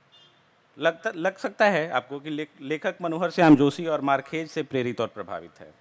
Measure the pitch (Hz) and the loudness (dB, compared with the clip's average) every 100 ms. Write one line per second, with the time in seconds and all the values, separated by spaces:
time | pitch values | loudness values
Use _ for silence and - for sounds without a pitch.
0 | _ - - _ _ _ _ - 165 165 | _ -20 -20 _ _ _ _ -2 -2 0
1 | 220 180 185 190 226 - 208 170 165 127 | -4 -4 -4 -4 -6 2 2 4 0 -2
2 | - 139 151 151 151 - 135 151 196 175 | -4 -8 -8 -8 -8 -10 -6 -4 -4 -4
3 | 170 160 180 185 165 139 143 160 165 147 | -4 -2 -2 4 6 8 6 0 -2 -2
4 | 139 135 - 160 160 160 135 131 123 117 | 0 0 -2 -8 -6 -6 -4 -2 -2 -2
5 | 110 107 95 87 82 - 78 - | -4 -6 -10 -10 -12 -18 -20 -20